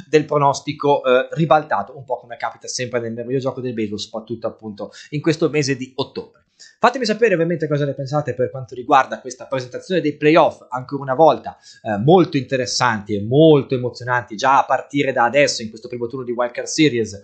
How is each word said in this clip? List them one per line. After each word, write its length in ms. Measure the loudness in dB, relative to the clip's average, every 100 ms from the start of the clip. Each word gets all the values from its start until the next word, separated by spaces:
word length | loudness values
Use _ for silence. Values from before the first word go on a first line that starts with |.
| 0
del 160 | 0
pronostico, 760 | 2 2 2 0 -4 -2 0 2
eh, 240 | 4 2 2
ribaltato, 640 | -2 2 2 2 -4 -4 -10
un 80 |
po' 160 | -8 -10
come 160 | -10 -10
capita 320 | -10 -10 -12
sempre 320 | -8 -6 -4
nel 120 | -4
meraviglioso 360 | -8 -4 -4 -4
gioco 120 | -6
del 140 | -6
baseball, 240 | -4 -4 -6
soprattutto 480 | -10 -12 -10 -8 -8
appunto 460 | -10 -14 -12 -14 -16 -10
in 100 | -4
questo 300 | -2 0 0
mese 240 | 0 -2
di 160 | -4 -6 -8
ottobre. 480 | -8 -10 -14 _ _ _ -20 _
Fatemi 260 | 0 2
sapere 300 | -2 2 2
ovviamente 320 | 2 0 -2 -2
cosa 180 | -2
ne 100 | -2
pensate 380 | -4 -4 -4 -2
per 180 | -2 -2
quanto 240 | -4 -14 -10
riguarda 440 | 2 2 2 -4
questa 260 | -12 -14 -8
presentazione 540 | -8 -6 -10 -4 -2
dei 160 | -2 0
playoff, 480 | 4 6 4 0 -10
ancora 340 | -10 -8 -8
una 120 | -2
volta, 420 | 4 4 4 -2 -16 -20 -12
eh, 160 | -6 0
molto 380 | 4 6 4 -2
interessanti 800 | -4 -4 -4 0 0 0 -4 -6
e 80 |
molto 500 | 0 6 8 6 4
emozionanti 640 | -4 -4 -6 -4 -4 -4 -2
già 240 | 2 4
a 40 |
partire 460 | 2 0 -2 -2 0
da 140 | 2
adesso 380 | 2 4 2 0
in 80 | -10
questo 180 | -12 -12
primo 180 | -8 -8
turno 180 | -8
di 60 | -6
Wild 220 | -4 -4
Card 160 | -6 -4
Series, 440 | 2 2 2 -2 -6